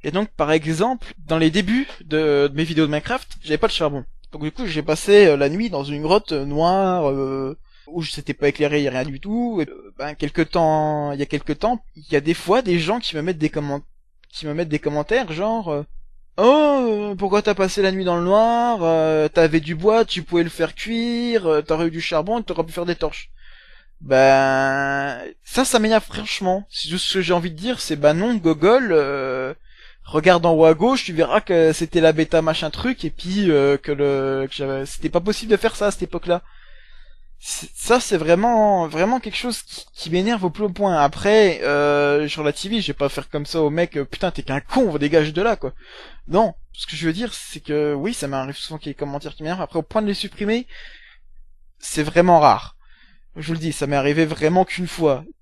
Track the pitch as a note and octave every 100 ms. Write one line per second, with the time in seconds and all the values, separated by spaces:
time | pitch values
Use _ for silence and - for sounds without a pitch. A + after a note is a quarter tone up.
0 | D3+ F3 G#3+ - D3 D#3+ D#3 D#3+ A3+ B3+
1 | - - D#3 D#3+ D#3+ E3+ F#3 A#3+ C#4 -
2 | D#3+ D3+ D#3 C#3+ C#3+ C#3 E3 D#3+ D3+ D3+
3 | - B3+ - - D#3 D3+ A3+ - D#3 C#3+
4 | - - - - D3+ - A3+ D#3 C#3+ D#3
5 | - G3+ F#3+ C#3+ C#3 F3 A3+ D#3 C#3 D3
6 | D#3 G3+ - D#3 C#3+ D3 E3 F#3+ F#3+ F3+
7 | D3 C3+ C3+ C3+ C3+ D#3 - _ - E3+
8 | D#3 - C#3 C#3 C#3+ C#3 D3 D3 C#3 B2+
9 | C#3+ C3+ G3+ A3+ A#3+ G#3 D3+ - G2+ -
10 | C#3+ D3+ C#3+ - D#3 F3+ D#3+ D#3 D3+ D3+
11 | D3 C#3+ C#3+ D3 - D3 G#3+ B3 - -
12 | D3 D3 D3 E3+ E3 A3+ A#3 E3+ D#3+ A#3
13 | - D#3 D#3+ E3 D3+ D#3 D3 C#3+ - -
14 | _ _ _ - D#3 D3+ E3+ D3+ D3+ D3
15 | D3 A#3 A3+ D#3+ G#3 A3+ F3 D3 D3+ -
16 | - - - - A3 D4+ D4+ C#4 A#3+ G#3
17 | G#3 F#3+ G3 G#3 G#3 G3 F#3+ G3 F#3+ F#3+
18 | F3+ F3 F3 G3+ A3+ A#3 A#3+ A3 E3 D#3+
19 | D#3+ D#3 D3+ F3 D#3+ D#3+ D3+ E3 G3 A3+
20 | A3 F3+ D#3 E3+ E3+ - D#3+ - G#3+ A3+
21 | A#3 A#3 A#3+ A3+ F3 D3+ D3+ D#3+ E3 E3
22 | D#3+ E3 F3 A#3 G#3+ E3+ D#3+ F3 F3 E3
23 | D#3 - - - - - - - - -
24 | C3+ C3 E3+ C3+ C3+ C3+ C3+ C#3 C#3 C#3
25 | C#3 A#2+ - - - - C4 A#3 A3 A3
26 | - - G#3+ - F#3 F#3+ G3+ - D3+ F3+
27 | - G3 E3+ F3 E3+ D#3 A3 A#3+ - D3+
28 | D3 D#3+ A3 A3+ E3 D#3 E3+ B3+ A#3 D#3+
29 | C#3 C#3 C3 C3 C3 - - - - -
30 | - D#3 F#3 F3 E3+ D#3+ D#3+ D#3+ A3+ C4
31 | - D#3+ C#3+ G3 - F3 D#3+ D#3 E3 F3
32 | D#3+ D#3 D#3 E3 D#3+ D#3 D#3 - B3 B3
33 | D#3+ - F3 G3 F#3+ D3 C#3 C#3+ - C#3+
34 | C#3+ C#3 C3+ C3+ C3+ - C3+ C3+ C3+ -
35 | D3+ F3 F#3 G#3 A3+ G#3 A3+ - G#3 -
36 | F3+ E3+ F3 F3 - - - - - -
37 | - - - - - - - - - A#3+
38 | - F#3 D#3 F3 A3+ A#3 G#3+ F#3+ E3 D#3
39 | G3 B3+ A3+ - B3 A3 - - - -
40 | D#3+ F3 G3+ A3+ F#3 D#3 G#3 F3+ G3+ E3
41 | C#3+ - G3+ G#3+ G3+ D#3 C3+ C#3+ D3 D3
42 | C#3+ D3 D3 D#3 D3 - G3 A3+ F3+ C#3
43 | C#3 - - D3+ C#3+ E3 D3+ D#3 F3 D3+
44 | C3+ - F#3 D#3+ - C#3 - C4 A3+ D3+
45 | D3 D#3+ D3+ D#3 A3 A3 C3 - - -
46 | - - - F3+ A3 - - - - D3+
47 | E3 E3 A#3 - - D#3 - D3+ D3 C#3+
48 | F3+ A#3+ C#3+ C3+ C3 C#3 - D#3 D3 C#3
49 | C#3+ C#3 D3+ - D#3 F#3 D#3 E3 D#3 A3
50 | G#3 F#3+ G3 - G#3 A#3 B3+ - - -
51 | - - - - - - - _ - D#3+
52 | D3+ E3+ F3+ E3+ C#3+ G2+ - - - -
53 | - - - - D#3 E3 D#3+ - C#3 C#3+
54 | C#3 D3+ D#3+ D#3+ D3+ F#3 F#3 - F3 -
55 | D#3+ C3 D#3+ -